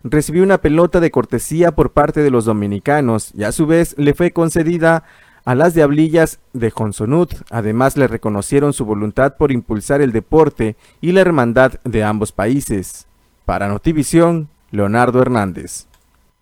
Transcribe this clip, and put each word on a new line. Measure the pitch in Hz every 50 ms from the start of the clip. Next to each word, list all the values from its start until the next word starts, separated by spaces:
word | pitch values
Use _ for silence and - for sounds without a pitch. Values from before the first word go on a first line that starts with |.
| _
Recibió | 127 110 151 147 - 151 175 185
una | 196 190 175
pelota | - 151 147 160 175 170 - -
de | 170 156
cortesía | - 131 117 - - 120 - - 156 160 175 170 151
por | - - 123
parte | - - 147 147 156 156
de | 151 143
los | 127 120 107
dominicanos | 113 110 104 104 101 101 101 - - 143 151 143 120 113 110 - - - -
y | 104
a | 107
su | 127 - 160 147
vez | 165 165 165 156 - -
le | 147 143 139
fue | - 175 175
concedida | - 170 165 165 - 170 160 160 175 170 160 165 165 160 - _ - _ _ _ _ _ _
a | - 127
las | 123 151 175 165
Diablillas | 170 156 143 143 151 156 160 151 165 160 156 - - _ _ _
de | 123 117 110
Jonsonut. | - - 113 107 98 - 110 107 139 165 175 - - - - -
Además, | - 117 104 104 107 117 131 135 135 147
le | 135 120
reconocieron | 113 110 - 110 104 101 101 - - 139 147 147 135
su | - 120
voluntad | 104 107 104 107 107 101 - 131 143 - _
por | 156 143
impulsar | 135 120 - - 117 107 98 - 143 143
el | 147 131
deporte | 110 113 101 _ - 185 - 151 - - 117 110 107 - _ _ _ _
y | - 160
la | 180 190
hermandad | 185 180 170 147 123 117 113 123 131 131 110 - -
de | 135 113 113 107
ambos | 104 107 107 107 -
países. | - - 98 110 131 143 135 - 117 98 90 - - - - _ _ _ _ _ _ _ _
Para | - 90 90 101 101
Notivisión, | 101 104 - 165 170 156 135 - - 165 170 170 170 165 156 147 _ _ _ _
Leonardo | - 104 101 101 104 120 123 123 117 127
Hernández. | 127 120 127 117 101 95 85 - - - - - - _ _ _ _ _ _ _ _ _ _ _